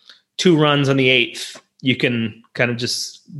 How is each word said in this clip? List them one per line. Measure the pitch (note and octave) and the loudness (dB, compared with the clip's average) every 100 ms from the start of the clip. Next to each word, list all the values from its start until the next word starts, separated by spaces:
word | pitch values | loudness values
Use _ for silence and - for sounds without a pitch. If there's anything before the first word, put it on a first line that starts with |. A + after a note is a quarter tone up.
| _ - _ - | _ -20 _ 0
two | F#3 D#3 | 2 4
runs | D3+ C#3+ C3+ | 4 2 2
on | C3+ | 2
the | B2+ | 4
eighth, | B2+ A#2 - - - _ _ | 2 0 -6 -14 -16 _ _
you | C3+ - | -2 0
can | C3+ A#2+ A2 A2 _ | 0 -2 -4 -8 _
kind | - B2 | -4 -4
of | A#2+ | -2
just | A#2+ - - - - | -6 -6 -10 -14 -18